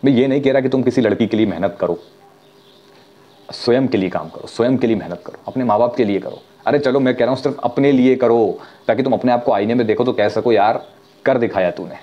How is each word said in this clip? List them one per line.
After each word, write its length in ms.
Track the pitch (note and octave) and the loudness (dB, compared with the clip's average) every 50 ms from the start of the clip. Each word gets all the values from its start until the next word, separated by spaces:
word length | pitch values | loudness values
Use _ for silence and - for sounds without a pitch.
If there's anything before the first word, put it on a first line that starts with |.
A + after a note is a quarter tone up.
| - | 2
मैं 60 | C#3 | 2
ये 160 | C3+ A#2 B2+ C3+ | 4 4 2 2
नहीं 140 | C3 C#3+ | 2 0
कह 100 | C3+ C3+ | 0 2
रहा 100 | C3+ C3+ | 2 2
कि 80 | B2+ C3 | 0 0
तुम 140 | C3 C3 B2 | 0 0 0
किसी 180 | B2+ - - | 0 2 2
लड़की 260 | A#2 G#2+ G#2 F#2 A#2 G2 | 2 2 2 2 0 0
के 100 | - G#2+ | 2 0
लिए 80 | A2 | 0
मेहनत 320 | G#2 F2 E2 F#2 G2 - - | 0 0 -2 -4 -4 -4 -2
करो, 200 | F#2+ E2+ E2+ E2+ - - - _ - - _ _ _ - _ _ _ - - - _ _ - - - _ _ _ - _ _ _ - - | -2 -2 -2 -4 -8 -20 -20 _ -20 -20 _ _ _ -20 _ _ _ -20 -20 -20 _ _ -20 -20 -20 _ _ _ -20 _ _ _ -20 -18
स्वयं 360 | - - - A#2+ A#2+ B2+ C3+ B2+ | -16 -8 -2 0 0 2 0 0
के 100 | - G#2 | 0 0
लिए 120 | F#2 F2+ | -2 -2
काम 200 | - E2+ D#2 D#2+ | -4 -6 -8 -8
करो, 180 | - - - - | -14 -16 -16 -16
स्वयं 300 | - - A2+ B2 C3 B2 | -4 -2 0 0 2 0
के 100 | B2+ A#2 | 2 0
लिए 80 | A#2 | 0
मेहनत 260 | G2+ F2 F2 F2 - - | -2 -4 -8 -12 -12 -12
करो, 140 | - - - - - | -18 -18 -14 -16 -10
अपने 160 | - C3 B2+ | -6 -4 -2
माँ 160 | A#2 G#2 G#2+ | 0 2 2
बाप 160 | A#2 A#2+ A#2+ | 2 0 0
के 100 | - A#2+ | -2 -2
लिए 140 | G2+ G2+ F#2+ | 0 0 -4
करो। 220 | - - - - - _ - _ - | -4 -6 -14 -14 -20 _ -20 _ -4
अरे 140 | A2 B2 D3 | -2 0 0
चलो, 200 | C#3+ C3+ B2+ C#3 | 0 0 0 2
मैं 160 | C3+ B2+ B2+ | 0 0 0
कह 100 | - A#2+ | 0 0
रहा 80 | A#2 C3 | 0 0
हूँ 100 | B2+ - | -2 -4
सिर्फ 140 | C#3+ B2 - - | -6 -6 -2 -6
अपने 280 | - - - C#3 C#3+ | -4 -2 2 2 4
लिए 240 | C#3 B2+ B2 C3 B2+ | 4 4 4 4 4
करो, 440 | B2 C3 A#2 A#2 A#2 A2+ G2 - - - - - - _ - | 4 4 2 4 4 2 0 -2 -6 -12 -20 -20 -10 _ -2
ताकि 160 | A2+ G#2 C3 | 0 0 0
तुम 100 | C3+ A#2+ | -2 -2
अपने 180 | G2+ - B2+ | 0 0 0
आप 120 | A#2+ A#2+ - | 0 0 0
को 80 | - | 0
आईने 220 | A2 G2+ G2+ G#2+ A#2+ | 0 0 0 0 0
में 140 | B2+ A#2+ A2 | 0 2 0
देखो 160 | G#2+ - A#2+ | 0 0 0
तो 100 | B2+ A#2 | -2 0
कह 160 | - G#2 A2 | 0 0 0
सको, 220 | A2 A2+ G#2+ A#2+ | 0 -2 0 2
"यार, 360 | A#2 G2+ G2+ G#2+ A#2 A#2+ - - - - _ _ _ _ - | 2 4 4 2 0 -2 -6 -12 -20 -20 _ _ _ _ -2
कर 120 | - C3+ B2+ | 0 0 2
दिखाया 340 | A#2 G#2+ - G2 F#2 F2 | 0 0 0 0 -2 -2
तूने। 240 | E2+ - F#2 F2 - - | -2 -4 -10 -12 -12 -18